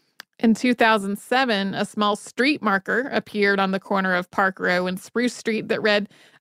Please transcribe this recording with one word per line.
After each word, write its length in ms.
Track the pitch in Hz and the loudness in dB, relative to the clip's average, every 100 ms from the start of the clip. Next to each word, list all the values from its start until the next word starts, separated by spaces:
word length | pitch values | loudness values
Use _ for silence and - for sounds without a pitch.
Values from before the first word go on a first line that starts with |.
| _ _ - - | _ _ -20 0
In 160 | 226 | 2
two 200 | 220 254 | 2 2
thousand 440 | 240 226 220 196 202 | 4 4 4 0 -6
seven, 560 | - 254 262 202 196 | -2 0 2 0 -2
a 100 | - | -4
small 300 | 202 - 208 | -4 -2 -2
street 480 | 208 - - 262 302 | -2 -6 -2 0 0
marker 460 | 214 196 - 196 269 | 0 -2 0 -2 -2
appeared 460 | 214 - 208 202 196 | -4 -4 0 2 2
on 140 | 190 | 0
the 80 | 190 | -2
corner 340 | - 196 190 | -2 -2 0
of 160 | 180 180 | 0 -2
Park 300 | - 190 185 | 0 0 0
Row 260 | 180 180 180 | 0 0 -2
and 140 | 185 | -6
Spruce 340 | - 226 240 | -6 -2 -2
Street 320 | - - 214 208 | -2 -4 -4 -2
that 140 | 214 | 0
read, 260 | 214 208 202 - - _ | 2 0 -2 -12 -20 _